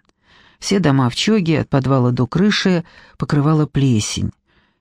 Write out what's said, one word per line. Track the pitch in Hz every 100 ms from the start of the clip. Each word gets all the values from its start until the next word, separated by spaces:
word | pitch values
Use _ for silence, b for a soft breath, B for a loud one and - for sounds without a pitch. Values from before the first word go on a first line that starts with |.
| _ b b b b b
Все | - 196
дома | 160 135 123
в |
чоге | - - 220 165 151
от | -
подвала | 139 131 135 123
до | 123 127
крыши | 160 208 202 196 175 B B B B
покрывала | - 147 143 156 151
плесень. | 143 135 110 - - 95 - _ _ _ _